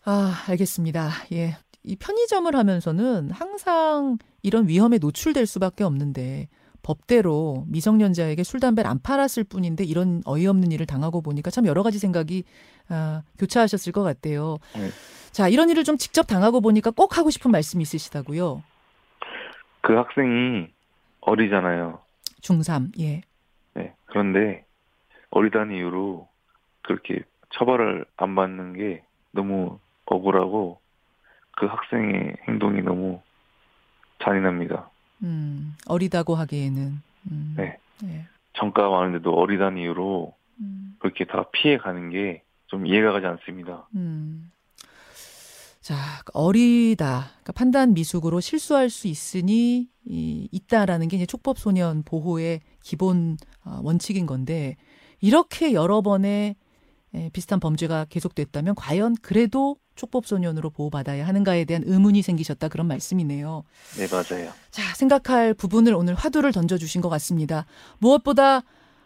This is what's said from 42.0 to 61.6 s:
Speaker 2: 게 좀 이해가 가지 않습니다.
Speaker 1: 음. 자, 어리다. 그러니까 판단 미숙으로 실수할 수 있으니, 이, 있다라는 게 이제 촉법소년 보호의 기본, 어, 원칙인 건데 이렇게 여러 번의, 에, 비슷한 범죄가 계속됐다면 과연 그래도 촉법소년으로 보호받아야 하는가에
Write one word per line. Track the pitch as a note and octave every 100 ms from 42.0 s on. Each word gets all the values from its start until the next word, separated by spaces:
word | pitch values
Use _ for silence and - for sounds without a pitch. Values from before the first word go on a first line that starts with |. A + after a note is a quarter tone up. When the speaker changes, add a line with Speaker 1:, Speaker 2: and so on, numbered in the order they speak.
| F2
Speaker 2:
게 | F2+ G2+ D#2+ _ _ -
좀 | G2 F#2
이해가 | G2+ A2
가지 | G2+ F#2
않습니다. | E2+ - F2+ F2 E2+ - G#3
Speaker 1:
음. | F3 D#3 D#3 D#3+ E3 _ _ - - _ - - - - - - - _
자, | - C#3+ D3 C#3+ -
어리다. | - E3 G#3+ A#3+ A#3+ A3+ A3 D3 B2+ C3+
그러니까 | _ -
판단 | - B3+ C4+ C4
미숙으로 | F3 D#3+ F3+ E3 E3+
실수할 | - D#4 - C#4+ B3+
수 | - G3+
있으니, | D3+ - F#3 F3+ A3+ A#3+ B3 B3 _ -
이, | E3 D#3+ D#3 G3+
있다라는 | F#3 - A3+ G3 E3+ E3
게 | F#3
이제 | F3+
촉법소년 | B3 - B3+ G#3+ F#3 E3+ D#3
보호의 | D3+ E3 E3+ E3 E3 D#3+ - _
기본, | - D3+ F#3 F3+ E3 D#3 - _
어, | - B2+
원칙인 | C#3 E3 - G3 D#3+
건데 | C3 C3 E3 C#3 - _ _ _ -
이렇게 | G3 D4 F4 - D#4+
여러 | F#3+ E3+ G#3
번의, | G3+ G3 G3+ G3+ G#3 G3+ _ _ _ _ _
에, | E3 E3
비슷한 | F3+ - G3
범죄가 | D#3+ D3+ E3 D#3+ D3+
계속됐다면 | F3 - - C#3+ D3 E3+
과연 | G3+ C3+ E3+ A3+ A#3
그래도 | - G#3 A#3 C4 C#4 C#4+ _
촉법소년으로 | - A#3+ B3+ - G3 F3 D#3 D#3
보호받아야 | - D3 D3 C#3 C#3 D#3+
하는가에 | G3 G3 F3